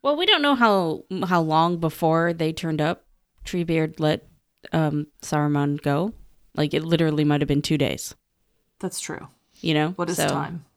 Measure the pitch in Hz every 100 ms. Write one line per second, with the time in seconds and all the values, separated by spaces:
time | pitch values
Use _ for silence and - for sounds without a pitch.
0 | 277 294 370 381 285 269 233 196 170 -
1 | - 190 175 180 160 156 170 175 165 -
2 | 160 160 170 165 160 160 170 156 151 180
3 | _ _ _ _ - 180 170 160 160 160
4 | 151 156 - _ _ _ - 160 156 147
5 | 151 _ - 151 147 147 143 147 151 143
6 | 196 - - _ _ - 151 156 160 165
7 | 165 151 147 147 151 143 - 156 143 67
8 | - - _ _ _ _ _ _ 185 -
9 | - 151 - _ _ _ 175 151 151 185
10 | 170 175 151 143 151 170 -